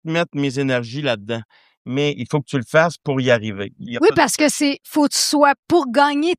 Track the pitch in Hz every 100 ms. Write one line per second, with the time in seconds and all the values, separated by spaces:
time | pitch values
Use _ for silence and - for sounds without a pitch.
0 | 160 165 170 143 139 127 135 123 117 131
1 | 143 113 101 117 110 _ _ _ - 131
2 | 147 143 120 151 - 139 113 156 170 -
3 | - 135 127 120 107 98 101 - 202 233
4 | 359 - 269 - 302 - 285 277 - 311
5 | 285 - - 294 285 277 - 339 269 233
6 | 285 285 330